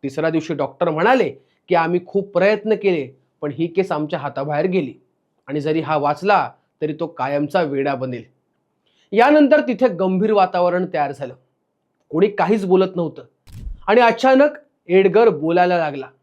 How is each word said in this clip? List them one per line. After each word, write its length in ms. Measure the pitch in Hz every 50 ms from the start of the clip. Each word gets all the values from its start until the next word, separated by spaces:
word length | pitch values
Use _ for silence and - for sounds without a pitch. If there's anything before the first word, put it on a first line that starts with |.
तिसऱ्या 280 | - 135 131 - 156 160
दिवशी 240 | 160 160 156 - 170
डॉक्टर 360 | 135 143 131 - _ 175 170
म्हणाले 380 | 156 156 170 233 269 262 202 139 - - _ _ _ _ _ _
की, 60 | 180
"आम्ही 260 | 170 165 165 175 180 180
खूप 260 | - - 202 196 202 - 175
प्रयत्न 360 | 185 202 214 208 208 220 220
केले, 440 | 196 202 196 180 160 135 123 - _ _ _ _ _
पण 120 | - 147 139
ही 120 | 113 165
केस 260 | 170 165 185 185 185
आमच्या 260 | 175 151 151 151 175 156
हाताबाहेर 480 | 135 143 139 135 139 151 147 147 160
गेली 280 | 190 180 185 156 123 - _ _ _ _ _ _ _ _ _ _
आणि 140 | - 139 151
जरी 200 | 139 156 156 160
हा 160 | 151 131 156
वाचला, 540 | 151 143 143 151 147 175 202 208 180 139 113 - _ _ _ _ _
तरी 100 | 156 151 151 151
तो 60 | 170
कायमचा 560 | 151 - - 131 135 143 143 151 143 147 190
वेडा 320 | 170 147 139 135 139 143 139
बनेल." 300 | 127 131 127 127 120 110 _ _ _ _ _ _ _ _ _ _ _ _ _ _ _ _ _
यानंतर 480 | - 208 233 277 294 302 294 262 294 302
तिथे 280 | 247 233 240 190 254 247
गंभीर 440 | 185 160 190 185 190 185 208 220
वातावरण 540 | 214 202 190 180 - 180 180 175 175 180 185 165 -
तयार 180 | 156 147 139
झालं. 220 | 139 - 143 123 - _ _ _ _ _ _ _ _ _ _ _ _ _ _ _
कोणी 200 | 151 160 190 208
काहीच 360 | 202 - 175 175 214 220 190
बोलत 320 | 180 185 185 190 185 185
नव्हतं 260 | - 170 156 156 - - _ _ _ _ - - - - - - - -
आणि 140 | - 208 240
अचानक 500 | 240 226 226 233 - 262 262 262 285 294 294 - _ _ _ _ _ -
एडगर 400 | 175 190 190 190 170 208 233 226
बोलायला 500 | 180 147 147 160 170 180 180 180 180 175
लागला. 280 | 160 151 139 139 131 127 _ _